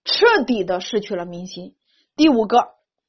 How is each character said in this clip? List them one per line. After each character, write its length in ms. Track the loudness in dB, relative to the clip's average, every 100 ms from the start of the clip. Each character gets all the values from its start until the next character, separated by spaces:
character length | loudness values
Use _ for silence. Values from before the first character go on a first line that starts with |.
彻 400 | -6 2 2 2
底 200 | 0 -2
的 160 | -2 -4
失 200 | -4 -6
去 140 | -4
了 120 | -8 -8
民 200 | -12 -14
心。 280 | -14 -18 -20 _ _ _ 2
第 120 | 4
五 180 | 4 2
个， 120 | 2 0 _ _ _